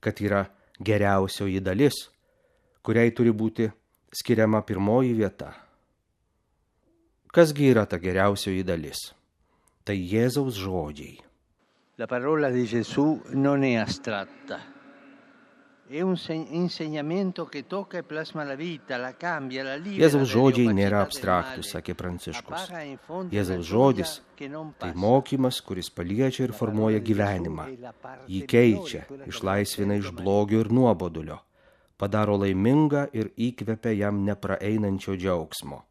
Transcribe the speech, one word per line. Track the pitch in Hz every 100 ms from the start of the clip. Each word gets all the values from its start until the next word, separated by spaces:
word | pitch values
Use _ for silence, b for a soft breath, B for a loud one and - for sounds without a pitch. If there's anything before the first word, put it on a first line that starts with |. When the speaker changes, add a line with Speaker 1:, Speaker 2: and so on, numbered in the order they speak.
Speaker 1:
Kad | - -
yra | 104 101 95 b b b
geriausioji | 104 104 101 98 95 - 101 95
dalis, | 95 95 143 - - _ _ _ _ _ _ _
kuriai | - 110 117 117
turi | 117
būti | 107 110 - 110 - _ _ _
skiriama | - - 110 110 107
pirmoji | 104 98 101 120 127 113
vieta. | 101 - - - _ _ _ _ _ _ _ _ _ _ _ _ _ _ _ _ _
Kasgi | - 165 143 139
yra | 113 101
ta | 87
geriausioji | 90 92 101 98 - 92
dalis? | 92 85 73 - - _ _ _ _ _ _ _
Tai | - 101
Jėzaus | 90 110 123 123 135 104
žodžiai. | 95 92 76 73 67 - _ _ _ _ _ _ _ -
Speaker 2:
La | 113
parola | 123 131 156 143
di | 123
Gesù | 120 117 110 - 147 156 -
non | 131 139 143
è | 135 117
astratta. | 107 - - 104 95 - - - - - - - - - _ _ _ _ _ _ _
È | 143
un | 185 175
se-, | -
insegnamento | 160 160 165 180 - 156 156 147 180 190 180 160
che | 143 -
tocca | 190 196 180
e |
plasma | 160 151 156 156
la | 143
vita, | 135 170 156 - 123
la | 127 131
cambia, | 175 160 135 131
la | 135
libera | 139 180 196
Speaker 1:
Jėzaus | 160 143 135
Speaker 2:
dalle |
Speaker 1:
žodžiai | 110 135 120 117 98
nėra | 101 101
Speaker 2:
opacità | 95 -
del | 98
Speaker 1:
abstraktus, | 90 127 131
Speaker 2:
male. | -
Speaker 1:
sakė | - -
Pranciškus. | 87 90 87 - - - 160
Speaker 2:
Appaga | 185 175
in | 147 135
fondo | - 175 185 104
Speaker 1:
Jėzaus | 92 92
Speaker 2:
la | 82
Speaker 1:
žodis | 104 135 123 85
Speaker 2:
gioia | - _ _
che | 139
non | 147 156 -
Speaker 1:
tai | 104
Speaker 2:
passa. | 87
Speaker 1:
mokymas, | 101 131 135 135 127 123
kuris | - 90 85
paliečia | - 87 104 131 127
ir | 127
Speaker 2:
La | 120
Speaker 1:
formuoja | 110 107 110 110
Speaker 2:
parola |
di | 113
Gesù |
Speaker 1:
gyvenimą. | 104 101 95 85 -
Speaker 2:
è | 135 127
la | 120 -
parte | 127 131 -
Speaker 1:
Jį | 95
Speaker 2:
migliore, | 135
Speaker 1:
keičia, | 120 120 98 - - -
Speaker 2:
quella | 139
che | -
Speaker 1:
išlaisvina | - 95 98 101 - 101
iš | 104
Speaker 2:
serve | 95 87
Speaker 1:
blogio | 92 101 104 110
ir | 110
nuobodulio, | 120 127 90 90 80 78 - _ b b b b _
padaro | 98 107 107 101
laimingą | 98 95 107 143 151 143 143
ir | 110 104 -
įkvepia | 120 123 107 110 117 107
jam | 104 104
nepraeinančio | 98 101 - 98 104 107 104 95 - 95
džiaugsmo. | 92 87 80 - 71 71 -